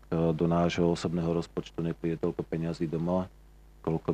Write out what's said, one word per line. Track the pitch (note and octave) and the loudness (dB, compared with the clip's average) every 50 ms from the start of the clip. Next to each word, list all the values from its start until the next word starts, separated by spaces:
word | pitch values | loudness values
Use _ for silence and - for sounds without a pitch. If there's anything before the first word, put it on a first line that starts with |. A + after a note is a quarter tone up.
| - - | -6 -4
e, | - E2 E2 - D#2+ | 0 2 2 2 2
do | D#2 F2 E2 | 2 2 2
nášho | E2+ E2+ F2 E2+ - - F2 E2+ | 4 4 4 2 2 2 2 2
osobného | E2+ - - F2 E2 F2 E2 E2 | 2 2 0 -2 -2 0 0 0
rozpočtu | E2 E2+ E2 - - F2 - - - - | 0 0 -2 -4 -6 -8 -8 -8 -6 -4
nepríde | E2 E2 E2 - - E2 E2 D#2 | -4 -4 -4 -2 -2 -4 -2 -2
toľko | - E2+ D#2+ - D#2 | -2 -2 -2 -4 -6
peňazí | - - D#2+ E2 E2+ E2 - F2 D#2 | -4 -4 -4 -2 -4 -2 -4 -4 -4
doma, | D#2 D#2+ E2+ E2+ F2+ F#2 F#2 F#2+ - - - - - - - - - - - - | -2 -2 -2 0 0 0 -2 -4 -8 -18 -20 -20 -20 -20 -20 -20 -20 -8 -4 -2
koľko | D#2+ D#2+ - - | -2 -2 0 -2